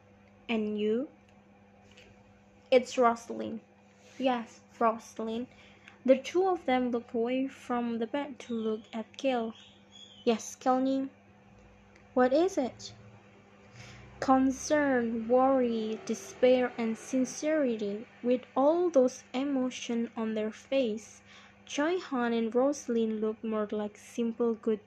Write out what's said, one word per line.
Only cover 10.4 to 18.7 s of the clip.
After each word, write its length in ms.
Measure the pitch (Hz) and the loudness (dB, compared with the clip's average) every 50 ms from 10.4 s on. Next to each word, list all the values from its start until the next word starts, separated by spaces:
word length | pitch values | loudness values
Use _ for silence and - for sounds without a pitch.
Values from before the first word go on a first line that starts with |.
| - - - | -2 -12 -12
Kelny." 540 | - - 262 254 254 262 269 269 269 269 269 - - - - - - - - - - - - - - - - - - - - - | -4 0 2 2 2 2 2 0 0 -2 -6 -10 -16 -20 -20 -20 -20 -20 -20 -20 -20 -20 -20 -20 -20 -20 -20 -20 -20 -14 -4 2
"What 180 | 254 254 254 | 2 4 4
is 260 | 262 311 349 381 - | 4 4 2 2 2
it?" 360 | 311 254 220 - - - - - - - - - - - - - - - - - - - - - - - - - - - - - - | 0 -4 -4 -4 -10 -16 -16 -16 -18 -20 -20 -20 -20 -20 -20 -20 -20 -20 -20 -20 -20 -20 -20 -20 -20 -20 -20 -20 -20 -20 -18 -12 -4
Concern, 1080 | - 269 262 262 262 269 254 - - - 302 302 285 277 262 247 233 226 233 226 226 | 2 4 4 6 4 2 0 -2 -2 0 2 2 4 4 2 2 0 0 -2 -4 0
worry, 720 | 226 247 254 262 262 269 262 247 233 226 220 220 220 220 - - | 2 4 4 4 4 4 4 2 2 0 -2 -2 -4 -6 -6 -6
despair, 640 | - 226 - - - - - 254 254 254 254 247 247 - | -6 -6 -6 -8 -14 -4 2 4 6 6 6 2 0 -2
and 200 | - 233 226 220 | -4 -4 -4 -4
sincerity, 1080 | - - - 262 262 254 240 - - 294 302 311 311 277 247 226 214 214 202 202 214 240 - - - | -6 -6 -4 -2 -2 0 -2 -4 -4 -2 0 0 2 2 0 0 -2 -4 -4 -6 -6 -10 -14 -14 -6
with 240 | - 240 254 247 - - - | 0 0 0 0 0 -4 0
all 340 | 254 269 294 | 2 4 4